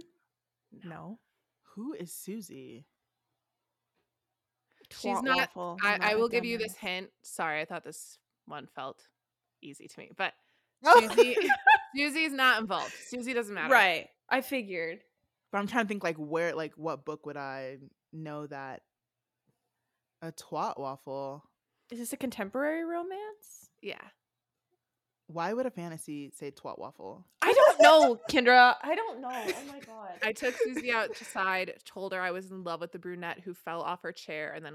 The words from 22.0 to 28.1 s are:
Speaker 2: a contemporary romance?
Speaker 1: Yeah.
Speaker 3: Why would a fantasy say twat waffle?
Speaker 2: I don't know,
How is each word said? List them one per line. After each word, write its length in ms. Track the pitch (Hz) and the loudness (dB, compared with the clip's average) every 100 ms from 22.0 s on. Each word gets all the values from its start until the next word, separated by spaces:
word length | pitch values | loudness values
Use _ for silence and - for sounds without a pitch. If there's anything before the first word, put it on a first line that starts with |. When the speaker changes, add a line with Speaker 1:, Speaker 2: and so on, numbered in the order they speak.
| 240 | -10
Speaker 2:
a 40 | 277 | -8
contemporary 680 | 262 226 196 254 294 320 | -8 -8 -8 -4 -4 -4
romance? 840 | 330 339 349 381 427 427 - - - _ | -6 -6 -8 -10 -12 -16 -20 -20 -20 _
Speaker 1:
Yeah. 200 | 202 - 202 _ _ _ _ _ _ _ _ _ _ _ - | -14 -14 -18 _ _ _ _ _ _ _ _ _ _ _ -12
Speaker 3:
Why 240 | 165 170 | -6 -4
would 140 | 226 254 | -2 -4
a 40 | |
fantasy 600 | 180 170 160 - 147 139 | -6 -10 -10 -12 -12 -12
say 160 | - 143 | -12 -12
twat 280 | 139 135 - | -12 -12 -12
waffle? 480 | 107 - 95 143 - _ | -12 -14 -16 -16 -20 _
Speaker 2:
I 100 | 339 | 4
don't 280 | 494 605 - | 8 8 10
know, 400 | 294 311 277 | 10 12 10